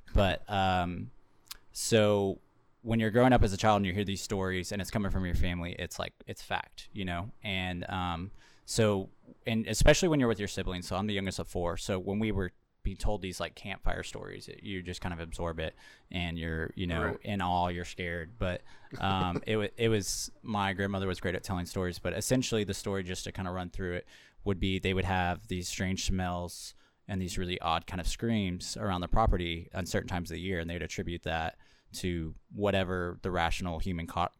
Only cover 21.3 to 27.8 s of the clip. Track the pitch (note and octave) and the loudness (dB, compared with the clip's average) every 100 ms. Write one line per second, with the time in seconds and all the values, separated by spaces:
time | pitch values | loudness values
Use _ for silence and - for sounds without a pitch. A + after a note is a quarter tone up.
21.3 | F2+ - F#2 F2 G2 F2+ E2+ F2+ E2 - | -2 -2 -4 -2 -2 -2 -2 -4 -2 2
22.3 | B2+ B2 A2 G2 G2 G#2+ G2 F2+ F#2 - | 2 2 0 0 -4 -4 -4 -4 -6 -6
23.3 | F#2+ F#2 F#2 F2+ - F#2 F2 - - - | -6 -6 -4 -6 -4 -4 -4 -8 -20 -20
24.3 | - - F#2 F#2+ F#2 F#2+ F#2+ F2+ F#2 F2 | -6 -2 0 2 2 2 2 2 2 2
25.3 | F2 - F#2 F2 - F#2+ F#2+ - F#2+ F2+ | -2 -4 -6 -4 -2 -2 0 0 0 0
26.3 | F2 F2 - - - _ _ - F#2+ F2+ | -2 -6 -10 -14 -16 _ _ -6 -4 -2
27.3 | - F2+ F#2 E2+ E2 | -2 -2 0 2 0